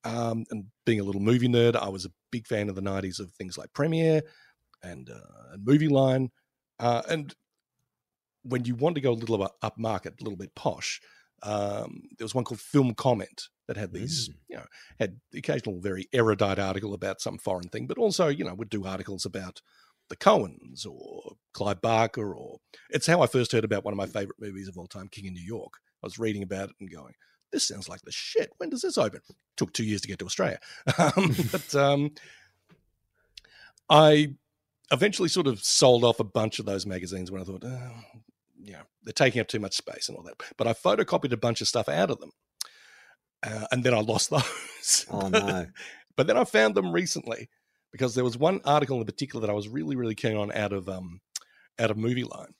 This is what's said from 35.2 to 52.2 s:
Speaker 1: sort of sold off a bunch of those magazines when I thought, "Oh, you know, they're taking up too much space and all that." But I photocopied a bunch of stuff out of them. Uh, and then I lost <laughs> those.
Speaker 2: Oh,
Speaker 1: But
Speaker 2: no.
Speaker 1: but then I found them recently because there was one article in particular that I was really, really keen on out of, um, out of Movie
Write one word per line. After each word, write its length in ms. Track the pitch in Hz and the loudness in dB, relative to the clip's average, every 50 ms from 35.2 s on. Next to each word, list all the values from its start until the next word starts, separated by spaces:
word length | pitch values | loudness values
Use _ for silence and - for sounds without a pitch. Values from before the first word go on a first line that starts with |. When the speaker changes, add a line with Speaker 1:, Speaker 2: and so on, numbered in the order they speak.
| 185 160 | 0 0
Speaker 1:
sort 180 | - 185 165 | 2 2 2
of 160 | 139 120 98 - | 2 0 0 -2
sold 400 | - - - 151 131 123 120 120 | 0 4 8 8 8 8 8 6
off 160 | 117 113 - | 4 4 4
a 40 | 113 | -2
bunch 360 | 101 _ 117 110 110 - - | -2 _ 0 0 0 -2 -4
of 60 | 107 | -6
those 200 | 101 98 98 90 | -4 -4 -4 -4
magazines 460 | 101 92 92 90 90 95 95 92 90 | -6 -6 -8 -8 -8 -8 -8 -8 -8
when 100 | 95 95 | -8 -10
I 40 | 92 | -10
thought, 180 | 92 95 90 - | -10 -10 -10 -10
"Oh, 280 | 123 127 127 123 123 117 117 113 - - 113 110 _ _ _ _ _ _ _ | -10 -10 -10 -12 -14 -16 -18 -20 -20 -20 -20 _ _ _ _ _ _ _ _
you 120 | - 101 95 | -20 -20 -18
know, 80 | 76 - _ _ _ _ | -20 -20 _ _ _ _
they're 100 | 113 104 | -10 0
taking 260 | - 147 131 104 120 | 4 4 4 4 2
up 60 | 110 | -2
too 120 | - - 110 | -2 -4 -6
much 160 | 104 95 - | -6 -4 -6
space 340 | - - - - - - - | -6 -8 -8 -12 -10 -10 -10
and 80 | - | -10
all 60 | - 82 | -12 -16
that." 180 | 82 - _ - - - | -18 -16 _ -16 -16 -6
But 100 | - 110 | -2 0
I 60 | 113 113 | 0 0
photocopied 580 | - - 180 208 208 202 - - 165 - 135 | 2 2 2 4 4 2 2 0 0 0 0
a 60 | 120 | -2
bunch 240 | 113 - 120 117 - | 0 0 -2 -2 0
of 60 | 110 | -2
stuff 200 | - - 120 104 - | 0 0 0 0 0
out 200 | 71 - - 180 | 2 2 2 2
of 100 | 123 - | 0 -6
them. 120 | - 76 _ _ _ _ _ _ - - _ - - - - - - _ _ _ _ _ _ _ | -8 -20 _ _ _ _ _ _ -12 -12 _ -20 -20 -20 -20 -20 -20 _ _ _ _ _ _ _
Uh, 240 | - 110 110 107 107 - | -10 -8 -8 -8 -4 -2
and 120 | 131 127 120 | -2 2 4
then 100 | 127 120 | 4 4
I 80 | 107 | 4
lost 280 | 107 110 113 - - - | 2 2 2 0 2 2
<laughs> 20 | |
those. 760 | - 147 123 - - - - - - - - - - - - - | 2 0 0 0 -4 -10 -12 -14 -16 -8 0 2 2 2 0 -2
Speaker 2:
Oh, 180 | - 101 98 98 | -6 -4 -2 2
Speaker 1:
But 20 | - 220 - | 2 2 2
Speaker 2:
no. 200 | 98 - 92 87 85 _ - - - - - _ _ _ | 2 -2 -2 -4 -8 _ -18 -18 -18 -18 -20 _ _ _
Speaker 1:
but 120 | - 127 | 0 2
then 100 | - 214 | 4 4
I 60 | 254 247 | 4 2
found 320 | - - 214 220 220 208 | 4 4 4 4 6 4
them 160 | 202 185 180 | 2 0 2
recently 580 | 170 175 180 165 - 170 - 117 113 120 117 - _ _ _ _ _ _ _ _ | 0 0 0 -2 -4 -6 -6 -8 -10 -10 -10 -18 _ _ _ _ _ _ _ _
because 220 | - 120 131 123 107 | -4 -2 -2 0 2
there 80 | 127 127 | 2 0
was 140 | 123 113 | 0 0
one 240 | 120 143 170 190 190 - | 2 2 2 2 2 2
article 340 | 143 143 151 147 139 139 123 | 4 4 4 4 2 -2 -2
in 60 | 113 | -2
particular 360 | 107 - - 143 131 - 120 110 | -4 -6 -6 -8 -6 -4 -4 -2
that 40 | 104 | 0
I 40 | 104 | -2
was 140 | 104 101 104 | -2 -4 -6
really, 260 | 117 143 160 151 139 | -6 -6 -6 -4 -4
really 180 | 127 120 113 107 | -2 -2 -4 -4
keen 200 | - - 120 107 | -2 -2 -2 0
on 160 | 107 101 104 | 0 -2 -2
out 220 | - - 104 101 101 | -2 -2 -2 -2 -2
of, 140 | 98 90 95 | -4 -6 -6
um, 320 | 95 92 92 87 85 95 _ _ _ - - _ _ _ _ _ _ - | -10 -10 -10 -12 -16 -18 _ _ _ -16 -16 _ _ _ _ _ _ 0
out 100 | 117 110 | 0 0
of 80 | 107 | 0
Movie 260 | 107 107 117 123 127 | 0 0 0 0 0